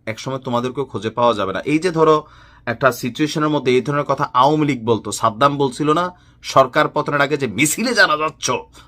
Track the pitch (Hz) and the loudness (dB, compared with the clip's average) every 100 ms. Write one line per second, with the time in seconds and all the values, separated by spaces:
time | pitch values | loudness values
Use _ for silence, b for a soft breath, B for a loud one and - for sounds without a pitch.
0 | - 110 131 135 131 120 123 127 135 110 | -12 -10 -8 -8 -4 -4 -4 -6 -8 -6
1 | 107 123 120 104 95 92 - 156 180 160 | -6 0 2 2 -2 -4 -2 -2 0 2
2 | 156 151 151 b b b - 117 135 123 | 4 4 0 b b b -8 0 0 0
3 | 127 120 151 156 151 147 127 127 123 143 | -6 -2 -2 0 0 0 2 0 0 -4
4 | 143 139 147 123 139 156 147 127 110 107 | -2 -2 0 2 4 4 2 0 0 0
5 | 104 - 113 107 139 143 139 120 147 160 | -2 -2 -2 2 0 2 -2 -2 0 0
6 | 180 - b b - 139 127 156 151 156 | -2 -6 b b 0 2 4 2 0 -2
7 | 143 143 143 147 131 95 147 - 208 208 | -2 -2 0 -2 -4 -2 -2 0 -2 2
8 | 180 151 156 - - 120 - b | 2 2 -4 -6 -4 -4 -6 b